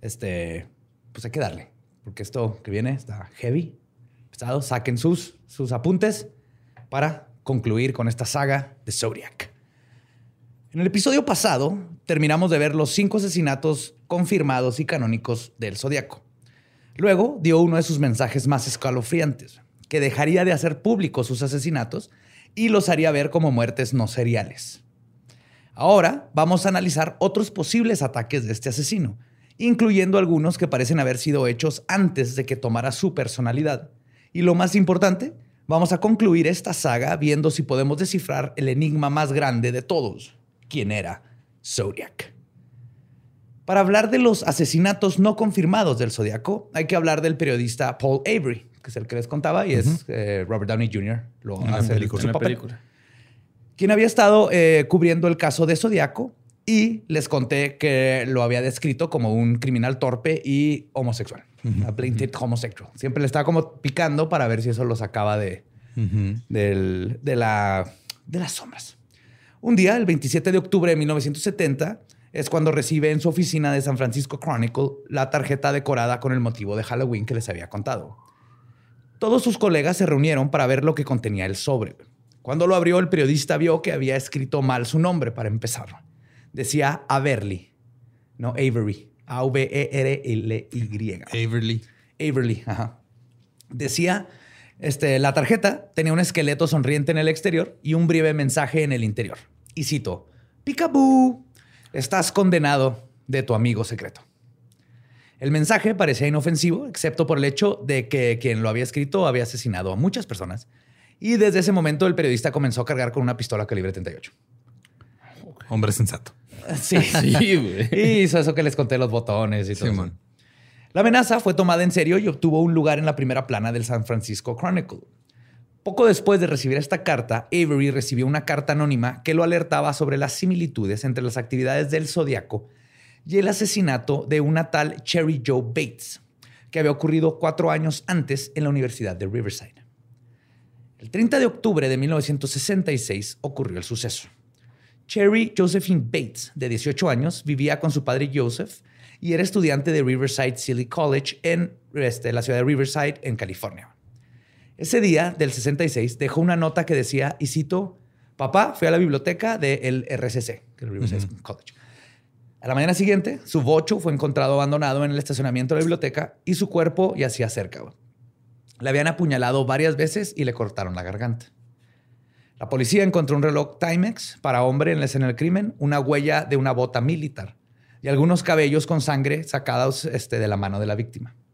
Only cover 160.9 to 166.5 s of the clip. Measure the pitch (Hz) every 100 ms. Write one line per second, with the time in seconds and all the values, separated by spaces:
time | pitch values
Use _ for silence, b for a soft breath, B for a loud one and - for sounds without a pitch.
160.9 | 101 101 101 98 82 - 101 - b b
161.9 | b b b b _ - _ 120 131 156
162.9 | 180 196 196 190 277 - 160 127 160 160
163.9 | 208 170 143 147 143 135 139 143 147 147
164.9 | 135 143 143 139 131 135 123 127 156 160
165.9 | 165 143 135 - _ -